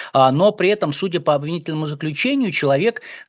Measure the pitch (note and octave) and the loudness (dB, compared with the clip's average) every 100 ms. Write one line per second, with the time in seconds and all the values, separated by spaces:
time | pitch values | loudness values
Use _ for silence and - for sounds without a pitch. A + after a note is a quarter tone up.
0 | - C#3 C3 C#3 G3+ G#3 F3+ G#3 D#3+ C#3+ | -2 4 4 6 2 2 0 0 -2 -4
1 | F#3 E3 D3 D3 D3 E3+ - D#3 D3+ D3 | -4 -2 0 0 -2 -6 -6 -6 -4 -4
2 | D#3 D3 B3+ C#4 A3+ D3+ C#3+ C#3 G#3+ - | -6 -4 -2 0 -2 0 0 2 0 -4
3 | - - | -14 -20